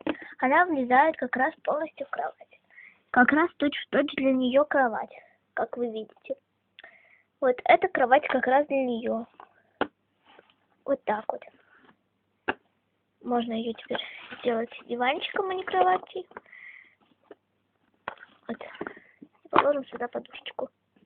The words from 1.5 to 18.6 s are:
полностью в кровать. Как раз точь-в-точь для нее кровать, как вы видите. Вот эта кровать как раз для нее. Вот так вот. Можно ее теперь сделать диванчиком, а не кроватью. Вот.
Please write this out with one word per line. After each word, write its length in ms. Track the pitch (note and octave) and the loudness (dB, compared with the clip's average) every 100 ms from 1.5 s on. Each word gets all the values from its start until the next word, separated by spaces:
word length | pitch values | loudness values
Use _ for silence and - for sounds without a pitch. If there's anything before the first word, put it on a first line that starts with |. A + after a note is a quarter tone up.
| - | -2
полностью 440 | - D4 D#4+ - C#4 | -4 -4 -4 -10 -10
в 40 | |
кровать. 500 | - - - - _ _ - - _ _ | -8 -8 -10 -20 _ _ -20 -20 _ _
Как 220 | B3 B3 | 4 6
раз 180 | D4 E4+ - | 4 2 0
точь-в-точь 580 | C#4+ - - - D4 | -4 -4 -2 0 0
для 180 | - C4+ | 0 0
нее 320 | C4 B3+ C4 | 2 2 2
кровать, 500 | D4 D4 B3 G#3+ A3+ - - _ _ | 2 2 2 0 -8 -14 -20 _ _
как 220 | - C#4 B3 | -6 -6 -4
вы 140 | A#3+ | -6
видите. 460 | A3 G#3+ _ - C4+ _ _ _ - - - _ _ _ _ | -6 -12 _ -12 -12 _ _ _ -20 -20 -20 _ _ _ _
Вот 160 | C4 B3 | 0 0
эта 240 | - F4 F#4 | 4 4 4
кровать 380 | - A#3+ C4+ - | 0 4 4 4
как 180 | C4 B3 | -2 2
раз 200 | C4+ D4 | 2 2
для 160 | C#4 | -2
нее. 420 | B3+ A3+ A#3 A3 A#3 - - _ _ _ - _ _ _ _ - _ _ _ _ | -2 -4 -4 -6 -8 -18 -20 _ _ _ -10 _ _ _ _ -20 _ _ _ _
Вот 200 | - C#4 | -6 -6
так 200 | - G#3+ - | -4 -6 -6
вот. 120 | - - - _ _ _ _ _ _ _ _ - - _ _ _ _ _ _ | -10 -12 -20 _ _ _ _ _ _ _ _ -10 -10 _ _ _ _ _ _
Можно 300 | A#3+ A#3+ A#3 | -4 -4 -2
ее 200 | A3+ A#3 | -6 -8
теперь 280 | A3+ - - - - - - | -10 0 0 0 -12 -18 -6
сделать 320 | B3 A3+ A#3 - - | -2 -2 -2 -10 -8
диванчиком, 640 | A#3+ B3 D#4 - - F#4+ | 0 0 0 -2 -4 -2
а 40 | |
не 100 | F#4 | -4
кроватью. 600 | F#4+ F#4 F4+ F#4 - F#4 - - - - - - - _ _ _ _ - _ _ _ _ _ _ - - - _ - | -2 2 4 2 -2 -12 -12 -16 -20 -20 -20 -20 -20 _ _ _ _ -20 _ _ _ _ _ _ -18 -16 -20 _ -14
Вот. 140 | A#3 | -12